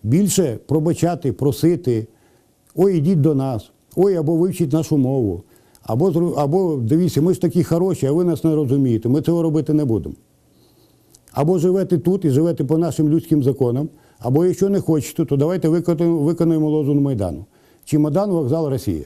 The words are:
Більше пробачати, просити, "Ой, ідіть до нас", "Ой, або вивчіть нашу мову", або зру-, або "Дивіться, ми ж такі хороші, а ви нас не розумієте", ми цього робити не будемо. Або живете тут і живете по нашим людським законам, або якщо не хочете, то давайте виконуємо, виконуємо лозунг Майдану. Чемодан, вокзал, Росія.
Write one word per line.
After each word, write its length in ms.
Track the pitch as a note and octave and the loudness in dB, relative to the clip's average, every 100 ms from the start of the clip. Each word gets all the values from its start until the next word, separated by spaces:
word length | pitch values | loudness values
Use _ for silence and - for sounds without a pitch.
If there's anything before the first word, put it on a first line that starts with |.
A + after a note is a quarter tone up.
Більше 560 | G#2+ D3 G3+ - E3 G#2 - | 2 2 2 0 0 -2 -2
пробачати, 680 | D3 D#3 E3 E3 E3+ C#3 | 0 0 0 -2 -2 -4
просити, 720 | A#2+ C#3 - D#3+ F3 F3 A#2 A2 _ _ _ _ _ _ - | -2 -2 2 0 0 0 -2 -4 _ _ _ _ _ _ 0
"Ой, 220 | F#3+ F3+ | 0 2
ідіть 240 | D3 F#3 | 0 2
до 140 | C#3+ C#3+ | 2 2
нас", 360 | C3+ A#2 - _ _ - | -2 -4 -8 _ _ 0
"Ой, 200 | G3 F3+ | 2 2
або 200 | D3+ E3+ | 0 0
вивчіть 380 | F3+ - D#3+ | 0 -2 -2
нашу 240 | D#3 D#3 D3+ | -2 0 0
мову", 460 | B2+ C3+ A2 F2 - _ _ _ | 0 0 -2 -4 -10 _ _ _
або 280 | - A2+ F#3 | -6 0 0
зру-, 220 | E3 F3 - | 0 -2 0
або 380 | C#3+ E3+ F#3 D3 | 0 0 0 -2
"Дивіться, 460 | A2+ D#3 F3+ - | 0 0 0 0
ми 120 | E3 | 0
ж 80 | F#3 | 0
такі 220 | F3 F3+ | 0 0
хороші, 420 | - E3+ F#3 E3+ C3+ | 0 0 0 0 0
а 60 | |
ви 120 | D3+ | 0
нас 200 | F3+ D#3+ | 0 0
не 120 | E3 D3+ | 0 0
розумієте", 540 | C#3+ C#3 C3 A2+ A#2 | 0 2 2 0 0
ми 120 | C#3 | 0
цього 200 | D#3 E3+ | 2 0
робити 320 | E3 D#3 D3+ | 0 0 0
не 120 | D3+ D3 | 0 2
будемо. 300 | A2 D#2 - _ _ _ _ _ _ _ _ _ - _ | -2 -4 -12 _ _ _ _ _ _ _ _ _ -20 _
Або 280 | - D3 F#3 | -4 0 2
живете 380 | E3+ F#3 F#3 E3 | 2 0 0 0
тут 280 | E3+ G3 F3 | 0 0 2
і 40 | |
живете 340 | C3 E3+ E3 | 2 2 0
по 140 | C#3 D#3+ | 0 0
нашим 320 | E3+ C3 D#3 | 0 0 2
людським 340 | D#3+ - D3+ | 0 0 0
законам, 460 | C3 C3 B2 A#2+ D3+ - _ _ | 2 0 0 0 -4 -10 _ _
або 260 | B2 C3+ F3+ | -2 2 2
якщо 240 | E3+ G3 | 0 0
не 120 | G3 | 0
хочете, 440 | - D#3+ - - D#3+ | 0 -2 -2 -6 -2
то 120 | C#3+ | 0
давайте 320 | D3 F#3 E3 | 0 0 0
виконуємо, 480 | E3+ E3+ E3 E3+ E3 | 0 0 0 0 0
виконуємо 500 | C#3+ E3+ E3 D#3+ D3+ | 0 0 0 0 0
лозунг 320 | D3+ C#3 C#3+ | 0 0 0
Майдану. 440 | C#3 B2 F#2+ C#2+ F#2+ _ _ _ - | 0 -2 -4 -6 -14 _ _ _ -4
Чемодан, 460 | D3+ D3+ D3 G#3 | 0 2 0 0
вокзал, 380 | F3 C3 D#3+ D#3 | -2 0 -2 -2
Росія. 360 | C3 - E2 | -4 -4 -6